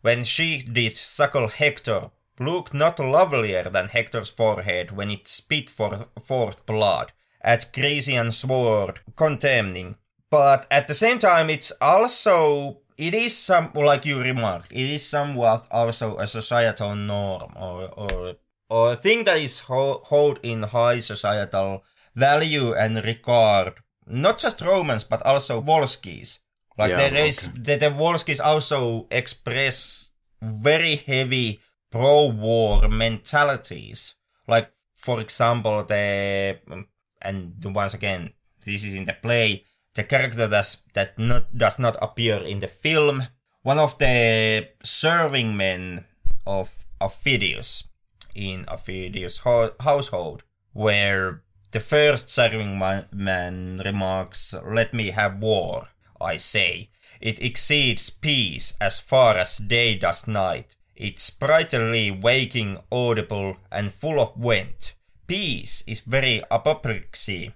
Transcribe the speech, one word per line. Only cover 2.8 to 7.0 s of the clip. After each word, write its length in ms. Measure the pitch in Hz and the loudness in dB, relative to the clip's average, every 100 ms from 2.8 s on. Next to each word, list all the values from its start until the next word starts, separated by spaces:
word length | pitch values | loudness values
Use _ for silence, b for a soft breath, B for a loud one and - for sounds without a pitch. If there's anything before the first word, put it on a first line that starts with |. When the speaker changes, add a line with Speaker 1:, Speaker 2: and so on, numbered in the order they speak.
| 160 170 | 2 2
Speaker 1:
lovelier 680 | 135 151 185 135 107 92 | 2 4 4 2 0 -2
than 240 | 90 95 95 | 0 -2 0
Hector's 420 | 117 110 117 95 | -2 -2 -6 -8
forehead 600 | - 110 98 98 90 90 | 0 0 2 -2 -4 -4
when 200 | 98 101 | -8 -6
it 180 | 101 - | -8 -8
spit 420 | - _ 151 - | -10 _ -6 -6
for-, 380 | - 104 101 - - | -4 -4 -4 -12 -20
forth 420 | - 127 107 - - | -6 -2 -2 -6 -6
blood 460 | 110 104 73 | 0 2 0